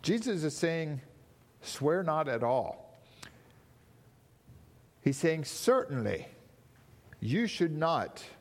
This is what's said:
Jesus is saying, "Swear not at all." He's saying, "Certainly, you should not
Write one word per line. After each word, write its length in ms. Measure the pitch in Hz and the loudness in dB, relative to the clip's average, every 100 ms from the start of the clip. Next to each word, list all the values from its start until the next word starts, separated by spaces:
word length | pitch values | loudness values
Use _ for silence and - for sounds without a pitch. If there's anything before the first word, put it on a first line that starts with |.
Jesus 400 | - 226 233 190 | 2 0 0 0
is 120 | 151 139 | -2 0
saying, 460 | 170 165 160 143 - - - - - - | 0 0 -2 -6 -8 -20 -20 -20 -20 -18
"Swear 420 | - - 143 175 | -12 -2 2 2
not 240 | 175 156 147 | 2 0 0
at 160 | 117 | 0
all." 560 | 120 131 - - - - - - - - - - - - - - - - _ _ - - - - - _ | 2 2 0 -8 -16 -20 -20 -20 -20 -20 -20 -20 -20 -20 -20 -20 -20 -20 _ _ -20 -20 -20 -20 -20 _
He's 160 | - 135 | 0 2
saying, 280 | 165 160 139 | 2 2 -4
"Certainly, 840 | - - 254 - 135 104 98 - - - - - - - - - - | -2 4 4 2 -2 0 -2 -6 -18 -20 -20 -20 -20 -20 -20 -20 -8
you 280 | 110 160 226 | -2 0 0
should 280 | - 170 151 | 0 0 2
not 480 | 160 156 101 - - - | 0 2 -2 -8 -18 -20